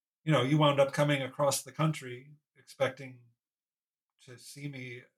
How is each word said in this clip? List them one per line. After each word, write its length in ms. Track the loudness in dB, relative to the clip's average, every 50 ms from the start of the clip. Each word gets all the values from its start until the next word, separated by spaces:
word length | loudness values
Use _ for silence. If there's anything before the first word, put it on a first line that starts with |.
| _ _ _ _ 0
you 80 | 2 2
know, 100 | 2 4
you 140 | 4 4
wound 220 | 4 6 6 6 4
up 140 | 2 2 2
coming 280 | 2 2 2 2 0 -2
across 380 | -4 -4 -2 0 0 0 -2 -4
the 80 | -8 -4
country 580 | -2 0 0 0 -4 -8 -12 -14 -14 -16 -20 -20 -20 _ _ _
expecting 640 | _ _ -16 -6 -4 -4 -4 -4 -6 -14 -16 -18 -20 -20 _ _ _ _ _ _ _ _ _ _ _ _ _ _ _ _ _ _ _ _
to 120 | -20 -20 -20
see 280 | -20 -20 -14 -12 -12 -12
me 340 | -10 -12 -12 -14 -14 -16 -18 _ _